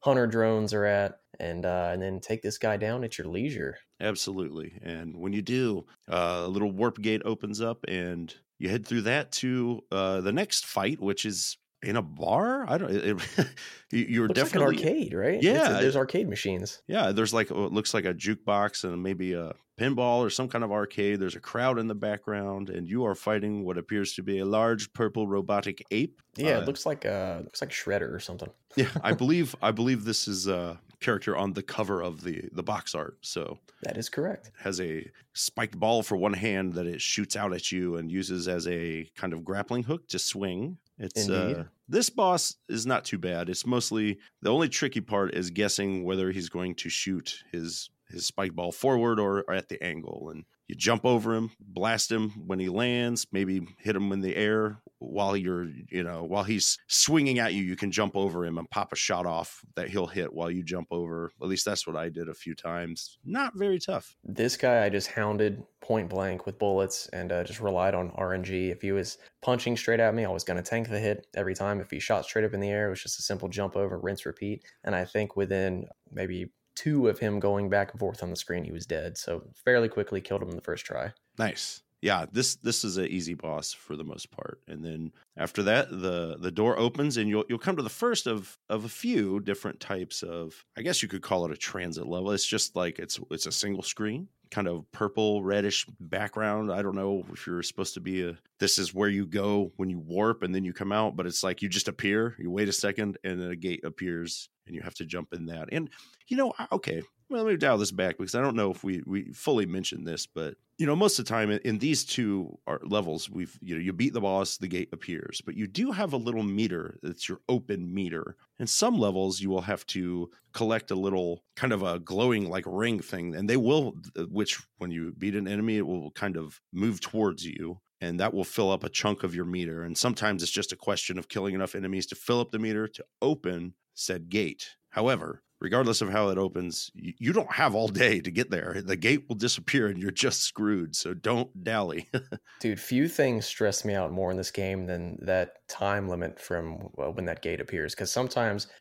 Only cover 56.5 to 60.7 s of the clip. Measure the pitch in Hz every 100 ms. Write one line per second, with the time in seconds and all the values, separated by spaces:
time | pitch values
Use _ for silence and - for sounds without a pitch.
56.5 | 107 - - - - - 160 143 127 113
57.5 | 95 92 92 101 92 101 101 98 87 85
58.5 | 85 80 101 101 82 - 90 87 82 85
59.5 | - - - 90 98 87 98 80 78 85
60.5 | 90 82